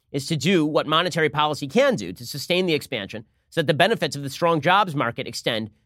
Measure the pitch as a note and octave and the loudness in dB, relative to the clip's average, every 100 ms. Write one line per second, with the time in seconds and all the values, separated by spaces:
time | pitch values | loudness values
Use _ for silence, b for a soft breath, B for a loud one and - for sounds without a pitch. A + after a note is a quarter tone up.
0 | _ C#3+ C3+ E3 D3 F#3+ D3+ D3+ C#3+ D#3 | _ -8 -4 -2 2 4 4 0 2 0
1 | F3 D#3+ D#3 D3 D3+ D3 C#3 G3+ C#4 F#3+ | 0 0 0 2 0 -2 -2 2 2 2
2 | F2+ F#2+ A#2+ C#3+ - F3+ F#3 D3 - A#2+ | -4 -10 -12 -10 -2 0 2 0 -2 -8
3 | G2+ G#2+ A#2 _ _ - E3 D3 F#3 A3+ | -6 -10 -14 _ _ -2 0 2 2 2
4 | D#3+ C#3+ C#3 - E3+ E3 E3+ F#3 A3+ C#3 | -2 -4 -8 -2 0 2 4 4 2 0
5 | A#2 A2+ A#2+ A#2 - A2+ G#2+ - | -2 -4 -8 -6 -4 -2 -4 -10